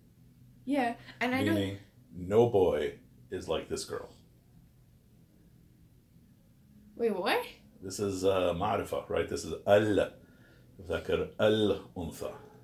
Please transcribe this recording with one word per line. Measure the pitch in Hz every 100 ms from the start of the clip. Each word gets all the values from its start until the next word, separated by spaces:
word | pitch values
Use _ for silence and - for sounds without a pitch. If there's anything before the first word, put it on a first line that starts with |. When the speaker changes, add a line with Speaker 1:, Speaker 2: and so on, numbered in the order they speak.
| - - - - - -
Speaker 1:
Yeah, | - 285 240 240 - -
and | 247
I | 262
know | -
Speaker 2:
Meaning, | - 95 101 - - - 87
no | 90 107 117
boy | 101 87 76 73 - - - -
is | 90 82
like | 78 -
this | 82
girl. | - - - - - - _ - - - - - _ - - - - - - - - - _ - - - - - - - - -
Speaker 1:
Wait, | 233
what? | 190 202 427 494 - - -
Speaker 2:
This | - 98
is, | 101 95
uh, | 95 95 87
ma'rifa, | 85 104 104 85 - -
right? | 85 -
This | -
is | 82 80 -
al-dhakar, | 104 110 95 - - - - - - - - 90 82 - 85 85 -
al-untha. | 110 110 104 85 - - 82 - 67 - - -